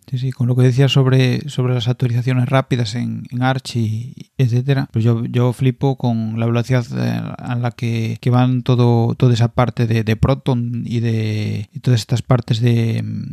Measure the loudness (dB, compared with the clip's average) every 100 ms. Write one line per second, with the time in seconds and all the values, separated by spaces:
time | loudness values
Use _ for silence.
0 | -10 -6 -6 -4 -2 2 2 4 4 4
1 | 4 4 2 -2 -6 -4 -2 -2 -2 -2
2 | 0 -2 0 0 0 0 0 -2 -2 -4
3 | -6 -6 -8 -2 -2 -2 -4 -4 -2 -4
4 | -8 -16 -18 -2 0 2 2 0 0 0
5 | 2 0 0 0 0 2 0 2 -2 0
6 | -2 -2 -2 -2 0 0 0 0 -2 -4
7 | -2 -4 -6 -10 -6 -4 -4 -4 -4 -2
8 | -4 -2 2 4 4 2 0 4 4 4
9 | 2 2 2 4 2 0 -2 0 0 0
10 | 0 2 2 2 0 -2 -2 -6 -4 -2
11 | -2 -2 -2 -2 -4 -6 -8 -4 0 0
12 | 2 -2 2 0 2 0 2 2 0 -2
13 | -4 -8 -8